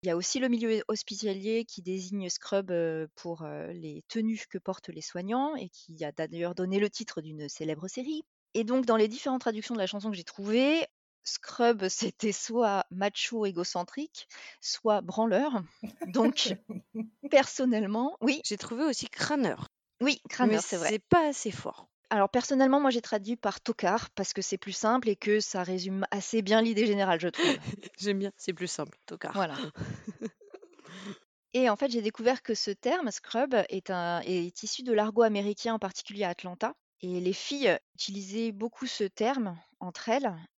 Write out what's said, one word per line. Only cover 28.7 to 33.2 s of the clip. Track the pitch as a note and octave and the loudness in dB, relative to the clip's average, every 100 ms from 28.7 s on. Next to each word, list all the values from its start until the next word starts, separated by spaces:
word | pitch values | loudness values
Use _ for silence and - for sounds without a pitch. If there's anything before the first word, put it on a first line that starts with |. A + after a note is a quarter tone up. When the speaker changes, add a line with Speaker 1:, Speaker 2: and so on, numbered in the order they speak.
| - D3 - - | -6 -8 -10 -14
Speaker 3:
tocard. | E3+ - | -10 -6
Speaker 1:
Voilà. | G3 F3 G3 | -2 -2 -2
Speaker 3:
<laughs> | A3+ - - - - - A3+ _ - - - - - F3+ G3 G3 _ _ _ B3 | -8 -8 -8 -8 -10 -10 -12 _ -20 -20 -20 -20 -20 -16 -14 -14 _ _ _ 2
Speaker 1:
Et | B3+ | 4
en | G#3 | 4
fait, | C#4 | 0
j'ai | A#3 | 0
découvert | G#3+ - A#3 B3+ | -2 0 0 2
que | - | 0
ce | A3 - | -2 -2
terme, | G3 A#3+ F4 C#4 | -2 0 0 -2
scrub, | - | -6